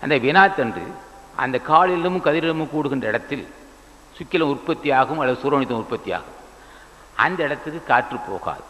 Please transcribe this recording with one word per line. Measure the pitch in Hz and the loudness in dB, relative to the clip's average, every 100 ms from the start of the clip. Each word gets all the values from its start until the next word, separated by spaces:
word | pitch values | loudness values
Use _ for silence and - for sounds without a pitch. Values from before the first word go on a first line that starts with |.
அந்த | - 143 123 | 2 2 4
வினாத்தண்டு | 170 190 190 120 90 82 - - - - - 131 | 6 6 4 -2 -4 -10 -14 -18 -20 -14 -6 -2
அந்த | 127 - | -2 2
கால் | 156 185 180 | 4 4 2
எலும்பும் | 170 180 160 | 0 0 2
கதிரெலும்பும் | 156 165 160 156 151 | 2 2 -2 -2 -2
கூடுகின்ற | 143 135 113 | -2 -2 0
இடத்தில் | 110 - 139 87 - - - - - - - | -2 -2 -8 -8 -16 -20 -20 -20 -20 -20 -18
சுக்கிலம் | 175 180 156 | -4 0 2
உற்பத்தியாகும் | 139 - 160 147 131 131 156 | 0 -2 -4 2 4 4 2
அல்லது | 135 123 | 0 0
சூரணித்தம் | 135 143 127 120 | 2 2 2 -2
உற்பத்தியாகும். | 107 113 - 85 - - - - - - - - - - 139 | -4 -6 -4 -6 -8 -20 -20 -20 -20 -20 -20 -20 -20 -2 0
அந்த | 180 151 | 0 -4
இடத்துக்கு | 143 - 160 - | -4 -8 -12 0
காற்று | 123 123 123 - | 2 2 -6 -8
போகாது. | 92 - 76 - | -8 -6 -8 -12